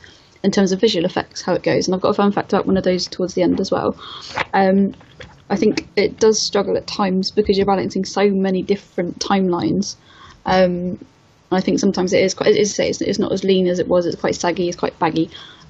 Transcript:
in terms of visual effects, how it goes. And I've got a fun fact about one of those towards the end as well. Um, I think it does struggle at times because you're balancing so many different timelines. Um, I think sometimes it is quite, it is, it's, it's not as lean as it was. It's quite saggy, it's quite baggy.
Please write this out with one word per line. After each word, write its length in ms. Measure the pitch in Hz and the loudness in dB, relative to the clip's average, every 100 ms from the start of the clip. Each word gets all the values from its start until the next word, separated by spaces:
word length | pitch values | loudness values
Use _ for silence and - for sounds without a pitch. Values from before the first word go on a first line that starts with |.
| - - _ _ | -20 -20 _ _
in 80 | 190 | -2
terms 200 | 202 190 | 2 2
of 80 | 190 | 2
visual 260 | 226 190 175 | 2 2 -2
effects, 360 | - - - | -2 -6 -6
how 120 | - | -4
it 100 | 262 | -2
goes. 240 | - 139 - | 0 0 0
And 60 | 180 | 0
I've 60 | |
got 80 | - | 0
a 40 | |
fun 180 | 208 202 | 2 0
fact 220 | 202 - | 0 0
about 120 | 196 190 | -2 0
one 120 | 190 | 0
of 60 | |
those 240 | 185 180 - | 0 0 -4
towards 260 | - 180 | -6 -4
the 80 | 185 | 0
end 160 | 175 180 | 0 0
as 100 | 196 | -2
well. 280 | - - - - - - - - | -2 -2 -4 -10 -18 -10 -8 -2
Um, 420 | 190 190 196 196 - - - - - - | 2 4 4 2 -2 -18 -20 -20 -18 -6
I 80 | 202 | 0
think 300 | 214 - - - | 0 0 -2 0
it 240 | 190 - | 0 2
does 220 | 220 214 | 2 2
struggle 360 | - 202 196 185 | 0 -2 0 -2
at 100 | - | -4
times 440 | - 196 185 185 | -4 -2 0 0
because 260 | - 208 196 | 0 2 2
you're 80 | 196 | 2
balancing 400 | 190 196 190 190 | 0 0 -4 -4
so 240 | - 202 | 0 2
many 340 | 190 190 185 | 2 0 0
different 560 | - 202 - - 175 - | -2 -4 -4 -6 -6 -6
timelines. 760 | - 202 185 175 - 175 202 - - - - - - | -2 0 2 0 0 -2 -4 -8 -20 -20 -20 -10 0
Um, 520 | 185 185 180 180 - - _ _ _ _ | 2 4 0 -6 -8 -12 _ _ _ _
I 80 | 185 | 0
think 200 | 185 185 | 2 2
sometimes 340 | 202 185 180 | 2 0 -2
it 100 | - | 0
is 100 | 190 | 0
quite, 180 | - - | 2 2
it 60 | 208 | 4
is, 220 | 208 - | 2 0
it's, 220 | 175 - | -2 -2
it's 180 | - 202 | -2 -2
not 120 | 190 | -2
as 120 | 190 | -2
lean 240 | 190 190 180 | 2 2 2
as 120 | 180 | 0
it 80 | - | 0
was. 180 | 180 170 | 0 0
It's 140 | - | -2
quite 160 | 175 175 | -4 -2
saggy, 340 | 175 170 175 | -2 -2 -4
it's 80 | 180 | -4
quite 200 | - - | -6 -2
baggy. 320 | 170 160 165 - - - | -2 0 -4 -6 -20 -20